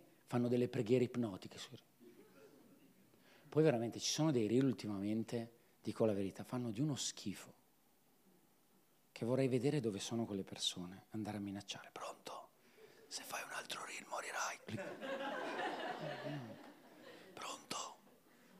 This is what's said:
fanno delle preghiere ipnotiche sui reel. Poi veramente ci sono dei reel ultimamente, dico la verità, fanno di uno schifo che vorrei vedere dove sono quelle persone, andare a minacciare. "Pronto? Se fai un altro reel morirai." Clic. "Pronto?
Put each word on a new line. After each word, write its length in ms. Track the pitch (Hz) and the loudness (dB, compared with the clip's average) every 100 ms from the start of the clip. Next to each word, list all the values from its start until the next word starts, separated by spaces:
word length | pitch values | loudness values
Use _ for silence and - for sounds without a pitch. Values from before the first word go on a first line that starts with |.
| - - - | -16 -20 -2
fanno 220 | 120 120 | 2 4
delle 200 | 120 123 | 4 4
preghiere 360 | 127 107 127 | 2 6 6
ipnotiche 560 | 120 123 110 - - - | 6 2 0 -2 -10 -12
sui 160 | - - | -12 -14
reel. 160 | - _ - - - - - - - - - - - - - - 143 | -18 _ -20 -20 -20 -20 -20 -20 -20 -20 -20 -20 -20 -20 -20 -20 0
Poi 80 | 147 | 6
veramente 380 | 160 117 117 104 | 8 6 2 -2
ci 120 | - | 0
sono 200 | - 156 | 4 4
dei 160 | 123 104 | 6 6
reel 180 | 123 135 | 6 6
ultimamente, 840 | 110 107 98 104 110 107 117 113 - _ _ | 4 -2 0 0 0 0 -4 -4 -12 _ _
dico 260 | 110 - 110 | -4 4 4
la 80 | |
verità, 300 | 101 98 - | 4 0 -4
fanno 280 | 101 127 120 | -6 -4 -2
di 100 | 104 | 0
uno 140 | 151 120 | 0 0
schifo 580 | - - 101 85 - - _ _ _ _ _ _ _ - _ _ _ _ _ _ _ | -4 -4 -6 -6 -10 -20 _ _ _ _ _ _ _ -20 _ _ _ _ _ _ _
che 140 | - 117 | -4 2
vorrei 220 | 127 135 | 4 4
vedere 320 | 123 135 147 | 4 4 2
dove 200 | 113 98 | 2 0
sono 260 | - 117 104 | -2 0 0
quelle 180 | 98 | -2
persone, 600 | 92 - - 92 87 98 - | -4 -4 -4 -4 -8 -10 -8
andare 260 | 110 104 104 | -6 -4 -4
a 20 | |
minacciare. 520 | 101 101 - - - | -4 -6 -8 -12 -12
"Pronto? 580 | - - - - - - _ - - - - - | -10 -10 -10 -10 -12 -12 _ -20 -20 -20 -20 -10
Se 140 | - | -10
fai 220 | - - | -6 -8
un 80 | - | -6
altro 340 | - - - - | -6 -6 -6 -8
reel 200 | - - | -10 -6
morirai." 500 | - - - - - - | -4 -2 -2 -2 -2 -6
Clic. 160 | 190 180 - 269 269 277 269 320 - - - - - 151 - 143 147 113 - - - - - - - - | -4 -4 -6 -4 -2 -2 -2 -2 -2 -2 -2 -4 -4 -4 -4 -4 -4 -6 -12 -16 -18 -20 -20 -18 -18 -16
"Pronto? 640 | - - - - - - - - - - - - | -10 -8 -8 -8 -6 -8 -12 -20 -20 -20 -20 -20